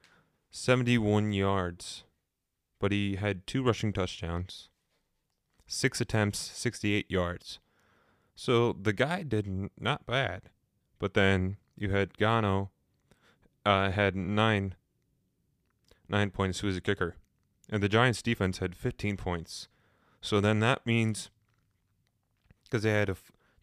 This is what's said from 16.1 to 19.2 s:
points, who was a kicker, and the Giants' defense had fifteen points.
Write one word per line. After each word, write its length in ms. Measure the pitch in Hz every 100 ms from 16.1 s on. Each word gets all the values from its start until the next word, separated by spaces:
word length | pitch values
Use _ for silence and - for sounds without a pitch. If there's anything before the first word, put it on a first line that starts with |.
| 104 101
points, 300 | - 95 90
who 80 | 104
was 80 | 92
a 60 |
kicker, 340 | - 101 87 - _ _ _ _ -
and 140 | 107
the 60 | 101
Giants' 340 | 110 127 110
defense 360 | - 117 95 92
had 160 | 95
fifteen 440 | 87 123 - 104
points. 500 | 98